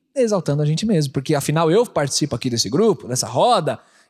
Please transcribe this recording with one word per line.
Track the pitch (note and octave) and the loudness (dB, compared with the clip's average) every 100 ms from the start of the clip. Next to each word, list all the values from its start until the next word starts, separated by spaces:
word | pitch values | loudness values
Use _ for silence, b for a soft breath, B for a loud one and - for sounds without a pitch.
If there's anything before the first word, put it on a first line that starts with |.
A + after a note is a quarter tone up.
| _ C#4+ | _ -2
exaltando | A#3 G3+ D#3 D3 | 0 0 0 0
a | D3+ | 0
gente | D#3+ A3 | 0 0
mesmo. | F#3 C#3+ | 0 0
Porque | C#3+ C3 D3 | -4 -2 -2
afinal | - D#3 E3 | 0 0 4
eu | F#3+ A#3+ | 2 2
participo | - C#3+ - D3+ | 0 -2 -2 -4
aqui | A#2 C3 | -4 -4
desse | A#2 G2 | -4 -2
grupo, | C#3+ A3+ F3 - | 2 2 2 -4
dessa | B2 G#2+ | -6 -4
roda, | B2+ G#3+ A3 D3+ A2+ b b | 0 2 2 0 -6 b b